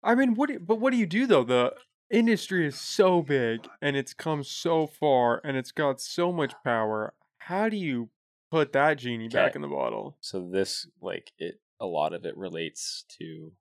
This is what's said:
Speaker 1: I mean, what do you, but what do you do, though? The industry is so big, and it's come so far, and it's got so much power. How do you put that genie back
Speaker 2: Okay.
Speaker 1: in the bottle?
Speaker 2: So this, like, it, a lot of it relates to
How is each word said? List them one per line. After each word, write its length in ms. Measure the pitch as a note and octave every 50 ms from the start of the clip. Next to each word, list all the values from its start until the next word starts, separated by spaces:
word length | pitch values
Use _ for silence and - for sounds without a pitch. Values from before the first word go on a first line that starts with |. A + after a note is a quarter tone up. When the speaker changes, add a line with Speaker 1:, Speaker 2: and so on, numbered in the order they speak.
| -
Speaker 1:
I 120 | - A#3
mean, 200 | B3 C4+ B3+ A#3
what 140 | G#3+ C#4+ D4
do 40 | C#4
you, 60 | -
but 180 | F3 E3+ A3 A3+
what 120 | A3 C4
do 80 | C4 A#3+
you 80 | A3
do, 200 | E3+ D#3+ G#3+ C4
though? 160 | B3+ G#3 C#3+ B2
The 320 | A#2 B2+ B2 B2 B2 - - - _ _ _ _ _
industry 560 | - A#3 A#3 A#3 A3+ F#3+ - - F#3+ F#3 E3
is 120 | D3 C3+ -
so 440 | - - - - G3+ F#3 F#3 F3 D#3+
big, 440 | C3+ D3 C3+ B2 A2+ A2+ A#2 - - - _
and 160 | - C#3+ C#3+
it's 160 | C#3 C3+ - -
come 320 | _ - E3 D#3 D3 C#3
so 420 | - - - - F3 E3 D#3+ D#3
far, 540 | D3+ - - - D3+ C#3 B2+ B2 A#2+ A#2 - -
and 140 | D3+ C3+
it's 160 | C3 B2+ - -
got 300 | - D#3 C#3+ C3+ - -
so 280 | - - - F3 F3
much 220 | F3+ E3+ D3+ B2+ - - _
power. 520 | C#3 A#2+ A2+ A2 G#2+ G#2+ G#2+ A2 - - _ _ _ _ _
How 320 | - - F3 F#3+ G#3+ A3+
do 80 | A3+ G#3
you 320 | F#3 D#3 C3 A#2+ A#2+ A2+ _ _ _ _ _ _ _ _
put 240 | - D#3+ D3+ D3 -
that 240 | C3+ C#3 D#3 D#3 C#3+
genie 300 | B2 B2 A#2+ A2+ A2+ A2+
back 240 | A#2 C3+ - D3 -
Speaker 2:
Okay. 40 |
Speaker 1:
in 60 | D3 -
the 60 | -
bottle? 500 | - C#3+ C3 A#2+ A2 - - C#3+ D3 _
Speaker 2:
So 260 | - - - G2 F2+
this, 400 | F2+ F2+ F#2+ G2 - - - - - _ _
like, 320 | - F#2 F#2 F2+ _ - _ _
it, 240 | - F2 - _ _ _ _ _
a 60 | A2
lot 260 | F#2+ E2+ D#2+ D2+ D#2 E2
of 140 | E2+ -
it 100 | E2 -
relates 720 | - F#2+ F#2 E2 E2 E2 D#2 - - - - - - - _ - -
to 340 | E2 E2 D#2+ - - D#2 E2+ _